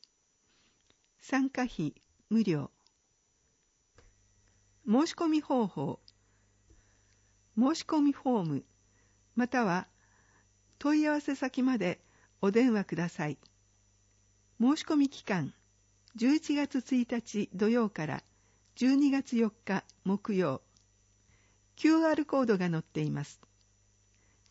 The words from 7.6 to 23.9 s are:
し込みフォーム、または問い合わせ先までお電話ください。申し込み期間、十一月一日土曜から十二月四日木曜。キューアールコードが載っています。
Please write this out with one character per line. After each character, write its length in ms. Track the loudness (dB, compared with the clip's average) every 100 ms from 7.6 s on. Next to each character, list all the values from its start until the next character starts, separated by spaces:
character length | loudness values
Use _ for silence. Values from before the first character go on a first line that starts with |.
| 0 0
し 80 |
込 180 | -2 2
み 100 | 2
フ 100 | 0
ォ 180 | -2 0
ー 40 | 0
ム、 200 | -4 -8 _ _ _ _ _ _ -4
ま 120 | -2
た 160 | 0
は 240 | 0 -2 -4 _ _ _ _ _ _ _ _ -6
問 200 | 0 2
い 80 | 2
合 40 |
わ 100 | 0
せ 140 | -2 -4
先 260 | -4 -2
ま 160 | 0 0
で 240 | -2 -4 _ _ _ -4
お 80 | 0
電 240 | 4 4
話 120 | 2 -2
く 100 | -4
だ 120 | -4
さ 200 | -4 -6
い。 100 | -8 -14 _ _ _ _ _ _ _ _ _ _ -2
申 180 | 0 0
し 60 |
込 120 | 0 0
み 140 | 0
期 140 | -2
間、 300 | -6 -4 -4 -10 _ _ _ _ _ -2
十 180 | 0
一 220 | 0 0 -4
月 240 | -2 -4
一 260 | -2 -2 0
日 440 | -4 -6 -6 -6
土 160 | -2 0
曜 200 | 2 0
か 180 | -4 -6
ら 160 | -8 _ _ _ _ _ 0
十 200 | 2 4
二 160 | 4
月 260 | 2 -2 0
四 140 | 0
日 320 | -2 -4 -4 -4 _ -2
木 280 | -2 0
曜。 300 | 2 2 0 _ _ _ _ _ _ _ _ _ _ _ 0
キ 140 | 2
ュ 120 | 4
ー 80 | 2
ア 20 |
ー 40 | 0
ル 100 | 0
コ 160 | 0
ー 40 | 2
ド 120 | 0
が 120 | 0
載 100 | -2
っ 20 |
て 200 | -6 -6
い 100 | -4
ま 140 | -4 -8
す。 140 | -14 _ _ _ _ _